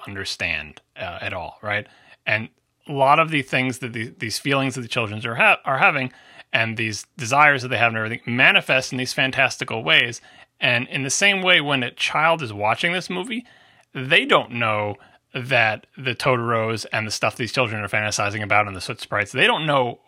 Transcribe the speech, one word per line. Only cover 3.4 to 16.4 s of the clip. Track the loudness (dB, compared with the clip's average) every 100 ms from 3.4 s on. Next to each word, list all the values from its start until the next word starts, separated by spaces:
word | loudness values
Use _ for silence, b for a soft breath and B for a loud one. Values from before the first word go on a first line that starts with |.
things | 0 0 0 -2
that | -6
the, | -6 -8 -8
these | -8 -6
feelings | 0 0 0 -4
that |
the | -4
children | -4 -4 -4 -6
are | 2
ha-, | 2 2 0
are | 2
having | 2 2 -2 B B B B -2
and | -2 -2
these | -4 -4 -10 -10
desires | 0 6 6 6
that | 0
they | 2
have | 2
and | 2
everything | -4 -6 -2
manifest | 4 4 4 2 0 0
in | -4
these | -4 -2
fantastical | -2 2 0 -2 -6 -4
ways. | 2 4 2 -2 b b b _
And | 0 0 -2
in | -4
the | -4
same | 2 4 4
way, | 4 4
when | 4 0
a | -2
child | -4 -2 2 2 2
is | -2
watching | -2 0 0 0
this | -2 -4
movie, | -6 -6 -8 b b b b b -10
they | 0 2 4
don't | 2 2
know | -2 0 0 -2 -6 b b _ -10
that | 0 2 2 0 -8 -10
the | -6 -2
Totoros | 0 2